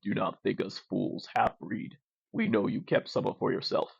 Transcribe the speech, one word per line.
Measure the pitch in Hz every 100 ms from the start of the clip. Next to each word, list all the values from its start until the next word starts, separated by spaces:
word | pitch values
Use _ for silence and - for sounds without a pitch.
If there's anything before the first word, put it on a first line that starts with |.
Do | 98
not | 101 95 -
think | - -
us | 95 -
fools, | - 98 101 - -
half-breed. | - - - - 214 - 143 _ _ _
We | 117 110
know | 110 98
you | 107
kept | - - -
some | - - -
for | -
yourself. | - - - -